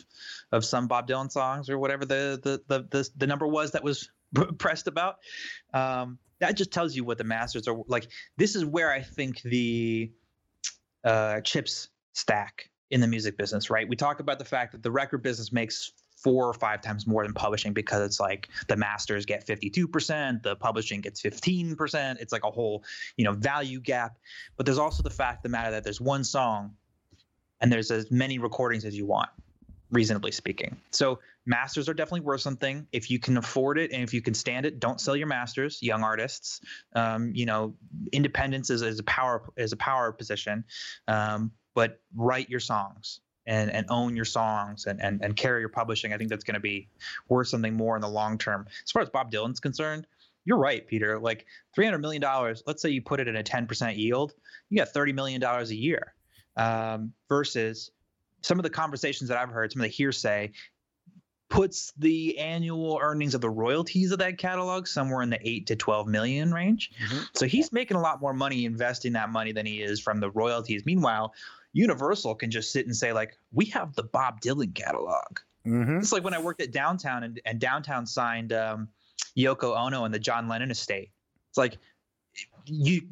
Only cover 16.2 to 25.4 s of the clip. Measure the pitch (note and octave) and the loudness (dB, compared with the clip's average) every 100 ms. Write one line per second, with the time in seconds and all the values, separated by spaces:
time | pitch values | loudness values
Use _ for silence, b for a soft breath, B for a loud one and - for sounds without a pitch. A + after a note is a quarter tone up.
16.2 | C#3 B2+ B2 A2+ A2 G#2+ A2 G#2 G#2+ A2 | 4 4 4 0 -2 -2 -4 -4 2 2
17.2 | G#2 G#2+ G#2+ G#2+ G#2+ G#2 G#2 G#2 G2+ - | 2 0 0 0 0 -2 0 0 0 0
18.2 | G2 G2 - B B G#2 G#2 G#2 - G#2 | 0 -2 -6 B B 0 2 -2 -2 -4
19.2 | G#2 G#2 - G#2+ G#2 F3+ E3+ D#3+ - D3+ | -2 -6 -4 -4 -2 0 2 0 0 -2
20.2 | C#3 A#2 G#2+ G2+ A#2 A2 G#2+ G#2 G2+ - | 0 -2 -2 -2 -2 -2 -2 -6 -8 -4
21.2 | C3 - F3+ F3+ E3+ D#3 D3+ D3+ C3+ B2+ | -4 -2 0 0 0 -2 -2 -2 -2 -6
22.2 | - A#2 G#2+ A2+ A2 G#2 B B B B | -6 -2 -2 0 -2 -2 B B B B
23.2 | G#2 G2+ C3 D3 C3+ C3 B2+ B2 A#2 A#2 | 2 2 0 0 -4 -6 -2 0 -2 -8
24.2 | B B B - C#3 C3+ D3+ - C#3+ - | B B B -2 2 4 2 2 -2 0
25.2 | B2+ A#2+ | -2 -2